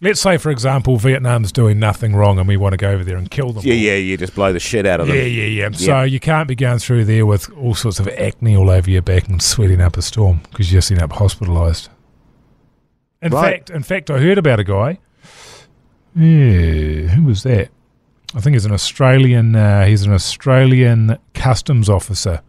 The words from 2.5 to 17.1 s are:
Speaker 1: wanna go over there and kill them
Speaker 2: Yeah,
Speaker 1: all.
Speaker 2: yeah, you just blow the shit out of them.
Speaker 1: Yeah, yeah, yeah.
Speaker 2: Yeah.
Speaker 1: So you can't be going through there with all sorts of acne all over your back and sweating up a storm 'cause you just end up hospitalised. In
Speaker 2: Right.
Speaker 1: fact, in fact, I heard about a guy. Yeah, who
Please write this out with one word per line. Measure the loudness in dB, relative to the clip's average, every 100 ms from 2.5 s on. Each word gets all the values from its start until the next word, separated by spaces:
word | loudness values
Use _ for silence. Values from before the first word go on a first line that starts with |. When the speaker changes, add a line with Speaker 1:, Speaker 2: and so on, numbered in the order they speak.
| 0
Speaker 1:
wanna | -2 -2
go | -2
over | -4
there | -6 -8
and | -8
kill | -8 -8
them | -4
Speaker 2:
Yeah, | 0
Speaker 1:
all. | 0
Speaker 2:
yeah, | 2 0
you | -2 -6
just | -6
blow | -2 -2
the | -2
shit | -4 -2
out | 0 0
of | 0
them. | -2
Speaker 1:
Yeah, |
yeah, | -2 -4
yeah. | -4 -4 -6
Speaker 2:
Yeah. | -4
Speaker 1:
So | 0 0
you | 0 -2
can't | -2 -2 -2
be | -2
going | -2 -2
through | 0 0
there | 2 2
with | 2 0 -4 -8
all | -4
sorts | -2 -4 -4
of | -6
acne | -4 -6 -4 0 2
all | 4
over | 2 2
your | 0
back | 0 -2 0
and | -2
sweating | -2 0 2 2
up | 2 0
a |
storm | -6 0 2 0 -2
'cause | -4 0
you | 2
just | 2
end | 0
up | -2
hospitalised. | 0 -2 -2 -4 0 0 -2 -8 _ _ _ _ _ _ _ _ _ _ _ _ _
In | -4
Speaker 2:
Right. | 0 0 -2
Speaker 1:
fact, | -8
in | -10
fact, | -6 -8 -4
I | -2
heard | 0 2
about | 2 0
a |
guy. | 0 0 -2 -4 _ _ -20 -20 -20 -20 _ _ _ _ _ 0
Yeah, | 4 6 4 4 2 0 -2 -4
who | 0